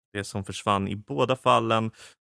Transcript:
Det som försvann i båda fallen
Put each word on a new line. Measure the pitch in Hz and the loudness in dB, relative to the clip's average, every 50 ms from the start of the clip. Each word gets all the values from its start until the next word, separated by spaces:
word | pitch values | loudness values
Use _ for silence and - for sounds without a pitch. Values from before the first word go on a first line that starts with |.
| _ _ - | _ _ -8
Det | 101 98 | -8 -8
som | - - 107 95 | -6 -6 -8 -6
försvann | - 95 - - 107 101 98 98 98 | -8 -8 -6 -2 0 0 0 0 -2
i | 95 | -6
båda | 101 104 - 143 143 131 117 131 | -8 -8 -6 -2 0 0 0 0
fallen | - - 127 123 120 113 113 113 110 110 110 - - - - - _ | 2 4 4 4 4 4 2 2 2 0 -2 -4 -10 -20 -20 -20 _